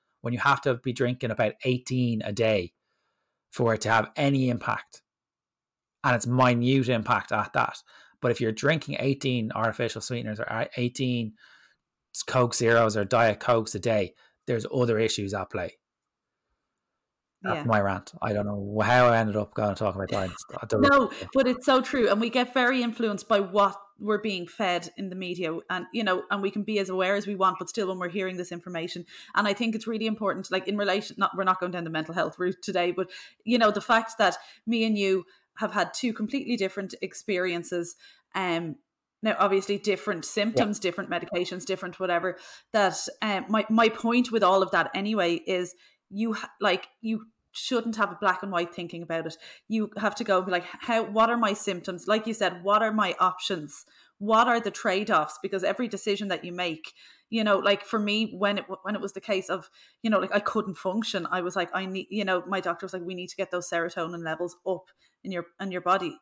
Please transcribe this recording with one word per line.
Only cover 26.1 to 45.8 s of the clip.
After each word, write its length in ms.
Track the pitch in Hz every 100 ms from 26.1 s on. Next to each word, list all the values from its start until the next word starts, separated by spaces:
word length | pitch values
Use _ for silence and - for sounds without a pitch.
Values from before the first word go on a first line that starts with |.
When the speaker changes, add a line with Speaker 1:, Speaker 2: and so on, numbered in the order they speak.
| 180 -
Speaker 2:
and 100 | 202
we 120 | 196
can 100 | 208
be 160 | 202 214
as 100 | 190
aware 280 | 185 185 202
as 100 | 196
we 80 |
want, 240 | 202 190 180
but 100 | 175
still 200 | - 190
when 100 | 185
we're 100 | 180
hearing 280 | 180 185 185
this 160 | 175
information. 520 | 170 185 170 175 175 175 - -
And 140 | - 208
I 40 |
think 220 | 202 233
it's 140 | 220 220
really 180 | 220 220
important, 460 | 220 202 180 190
like, 160 | 190 185
in 80 | 208
relation, 400 | 202 190 214 -
not, 140 | 202 175
we're 60 |
not 160 | 190 185
going 140 | 180
down 100 | 180
the 80 | 165
mental 240 | 160 156
health 240 | 170 165 -
route 240 | 180 196
today, 300 | - 180 175
but, 180 | 175 180 - - _
you 140 | - 233
know, 140 | 226
the 80 | 202
fact 320 | - 226 226 -
that 180 | 202 175 - - -
me 180 | 226
and 120 | 220 214
you 280 | 196 190 180 _ _ -
have 160 | 185
had 200 | 196 180
two 180 | - 247
completely 440 | 220 214 277 - 240
different 380 | 190 196 196 -
experiences, 920 | 190 - - 185 185 170 170 180 170 - - _ _ 190
um, 400 | 185 170 165 147 _ _ _ _
now, 140 | 220 -
obviously, 420 | 196 196 190 202
different 460 | 208 190 - 180
symptoms, 540 | - - 208 214 208 202
Speaker 1:
Yeah. 40 |
Speaker 2:
different 280 | 185 170 196
medications, 540 | 170 170 175 180 185
different 340 | - 185 180 170
whatever, 400 | 185 170 185 180 - - _
that, 240 | 220 196 - - -
um, 260 | 214 202 -
my, 180 | 220 202
my 200 | 220 226
point 420 | 220 233 240 247
with 140 | 220
all 180 | 190 190
of 80 | 185
that 220 | 180 160
anyway 400 | 185 202 220 175 170
is 300 | - 185 180 -